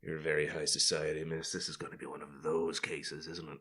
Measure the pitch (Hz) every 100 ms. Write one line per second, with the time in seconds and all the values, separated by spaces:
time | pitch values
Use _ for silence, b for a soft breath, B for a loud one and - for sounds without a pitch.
0 | 90 80 78 76 73 76 76 73 - 82
1 | 78 76 78 80 80 92 - 78 - 76
2 | 67 73 73 69 80 82 82 80 - 80
3 | 73 76 78 85 80 73